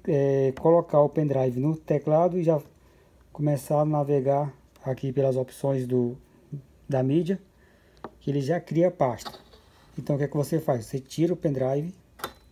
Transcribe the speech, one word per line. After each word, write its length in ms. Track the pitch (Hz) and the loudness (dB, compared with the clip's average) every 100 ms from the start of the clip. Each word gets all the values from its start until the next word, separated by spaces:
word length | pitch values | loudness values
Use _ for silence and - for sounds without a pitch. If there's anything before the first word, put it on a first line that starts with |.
| - | -2
é, 460 | 143 139 135 135 131 | 2 2 2 0 2
colocar 420 | 165 170 165 151 | 4 4 4 4
o 80 | 147 | 4
pendrive 500 | 160 151 131 131 123 | 2 0 2 0 0
no 160 | 143 156 | -2 -2
teclado 640 | - 151 151 156 175 180 | -2 -2 2 2 2 2
e 60 | |
já 180 | 165 151 - _ _ _ _ _ _ | 0 0 -2 _ _ _ _ _ _
começar 500 | - 147 143 - 147 | -4 -2 -2 0 0
a 40 | 151 | 2
navegar 680 | 151 143 143 131 139 147 - _ - | 0 0 0 2 0 -2 -8 _ -12
aqui 300 | 135 127 139 | -8 -6 -4
pelas 240 | 127 135 131 | 0 2 0
opções 500 | 127 - 139 135 127 | -4 -4 -2 -2 0
do, 320 | 127 120 131 - _ - 143 - - - | 0 0 -4 -16 _ -16 -16 -16 -16 -4
da 160 | 131 | 0
mídia, 380 | 131 156 175 190 - _ _ _ _ _ - - | 2 0 0 -4 -8 _ _ _ _ _ -18 -10
que 100 | - | -4
ele 80 | 143 | -2
já 200 | 131 170 | 0 -2
cria 280 | - 147 175 | -2 2 2
a 40 | |
pasta. 460 | 175 131 104 - - - - _ _ - - | 2 -2 -2 -10 -18 -20 -20 _ _ -20 -10
Então 180 | 127 143 | -4 -2
o 20 | |
que 60 | |
é 40 | 139 | -2
que 100 | 151 | -2
você 220 | 139 160 | -2 -2
faz? 260 | 156 127 110 | -2 -4 -4
Você 140 | 135 | -10
tira 340 | - - 170 | -8 -2 -2
o 40 | 170 | 0
pendrive 560 | 160 131 127 143 165 - _ - - - _ | -2 0 -2 -2 -4 -10 _ -14 -14 -14 _